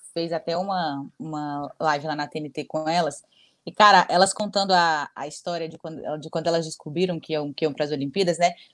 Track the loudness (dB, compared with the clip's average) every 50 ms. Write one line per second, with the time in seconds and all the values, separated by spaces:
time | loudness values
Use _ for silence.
0 | -20 -8 -6 -4 -4 -2 -4 -4 -4 -2 -2 -2 -2 -2 -2 -2 -2 -2 -4 -4
1 | -8 -10 -12 -12 -10 -8 -6 -6 -4 -4 -6 -6 -8 -8 -8 -2 0 0 0 0
2 | -2 -4 -4 -4 -6 -6 -6 -8 -8 -8 -8 -10 -8 -6 -6 -4 -2 0 0 2
3 | 0 0 -2 -6 -14 _ _ _ _ _ _ _ _ -8 4 6 8 10 10 8
4 | 6 6 4 4 4 4 2 -2 -6 -2 -2 -2 2 4 4 4 6 4 2 0
5 | -2 -6 -8 -10 -10 -10 -12 -10 -8 -6 -6 -4 -6 -8 -10 -12 -12 -12 -10 -8
6 | -6 -6 -6 -6 -8 -6 -6 -2 0 0 0 0 0 -2 -8 -10 -12 -6 -2 0
7 | 0 0 -2 -4 -6 -4 -4 -4 -4 -4 -2 -2 -2 -2 0 -2 -2 -2 -2 -2
8 | -4 -2 0 0 0 0 2 2 2 0 0 -4 -12 _